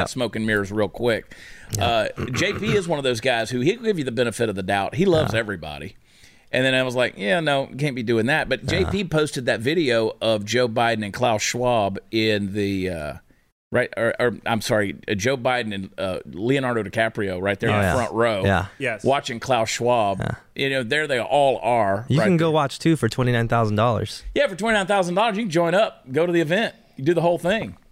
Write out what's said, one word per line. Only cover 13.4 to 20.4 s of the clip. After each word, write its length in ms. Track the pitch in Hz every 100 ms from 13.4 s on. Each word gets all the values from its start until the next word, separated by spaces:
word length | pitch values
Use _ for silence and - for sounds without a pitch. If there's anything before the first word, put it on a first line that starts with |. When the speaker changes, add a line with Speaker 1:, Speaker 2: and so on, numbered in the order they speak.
| _ _ _
Speaker 1:
right, 180 | 117 123 -
or, 180 | 113 -
or, 180 | 120 101 -
I'm 140 | 117
sorry, 360 | - 110 101 73 -
uh, 60 |
Joe 220 | 101 113 139
Biden 360 | 123 123 110
and, 180 | 98 95 -
uh, 220 | 95 90 -
Leonardo 560 | 73 113 139 131 117
DiCaprio 580 | 98 113 113 113 98 90
right 180 | 98 101
there 100 | 113
Speaker 2:
Oh, 40 |
Speaker 1:
in 40 | 107
the 40 | 98
Speaker 2:
yeah. 80 |
Speaker 1:
front 180 | 123 117
row 300 | 104 117 104
Speaker 2:
Yeah. 220 | 98 92 95 -
Speaker 3:
Yes. 240 | 131 107
Speaker 1:
watching 340 | 113 139 139 117
Klaus 300 | 123 120 113
Schwab. 500 | - 120 123 101 95
Speaker 2:
Yeah. 120 | - -